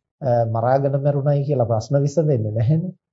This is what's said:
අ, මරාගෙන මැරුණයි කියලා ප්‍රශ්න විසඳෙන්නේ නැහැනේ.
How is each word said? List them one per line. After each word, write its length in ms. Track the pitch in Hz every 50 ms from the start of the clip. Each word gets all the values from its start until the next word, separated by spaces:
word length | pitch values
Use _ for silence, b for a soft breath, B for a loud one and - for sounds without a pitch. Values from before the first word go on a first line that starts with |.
| _ _ _ _ 156
අ, 80 | 131 120 120 117
මරාගෙන 520 | 113 110 113 110 123 131 139 139 139 135
මැරුණයි 480 | 139 135 147 143 143 135 147 147 143 139
කියලා 260 | 131 147 131 120 104
ප්‍රශ්න 260 | 117 110 - - 143 143
විසඳෙන්නේ 520 | 139 143 143 175 160 151 143 117 107 107 107
නැහැනේ. 400 | 110 117 110 156 160 175 185 185 - _ _